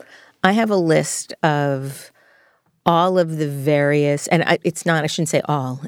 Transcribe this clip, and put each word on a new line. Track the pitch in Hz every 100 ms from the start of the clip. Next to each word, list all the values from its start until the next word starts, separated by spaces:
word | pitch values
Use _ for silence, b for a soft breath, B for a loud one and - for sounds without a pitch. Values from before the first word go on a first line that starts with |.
| B B B B
I | 190
have | 214 220
a | 196
list | 165 151 156 - - -
of | 160 147 143 135 135 135 - b b b b b b _
all | 175 170 185 185
of | 160 156
the | 147
various, | 143 139 147 143 147 143 143 -
and | 170
I, | - -
it's | 175 -
not, | 170 160
I | 151
shouldn't | - 156
say | 147
all, | - 147 127 131